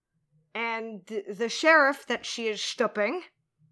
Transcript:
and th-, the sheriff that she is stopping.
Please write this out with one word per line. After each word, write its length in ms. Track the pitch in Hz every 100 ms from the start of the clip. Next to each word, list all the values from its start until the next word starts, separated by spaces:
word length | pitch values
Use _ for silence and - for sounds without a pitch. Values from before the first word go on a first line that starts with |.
| _ _ _ _ _ 214
and 500 | 233 226 226 208 175
th-, 200 | 214 - 196
the 100 | 233
sheriff 600 | - 311 320 277 285 -
that 180 | 240 -
she 220 | - 226
is 120 | 208
stopping. 600 | - - 220 214 208 359 - _ _ _ _